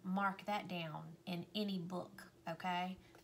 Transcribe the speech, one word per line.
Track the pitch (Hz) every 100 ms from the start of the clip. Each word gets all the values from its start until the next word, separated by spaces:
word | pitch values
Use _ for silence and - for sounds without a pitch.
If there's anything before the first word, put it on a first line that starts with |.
mark | 185 190 196 190 -
that | 208 180
down | 175 165 156 160 - -
in | 175 - 208
any | 208 190
book, | 170 180 - - - - -
okay? | 165 185 180 180 185 - -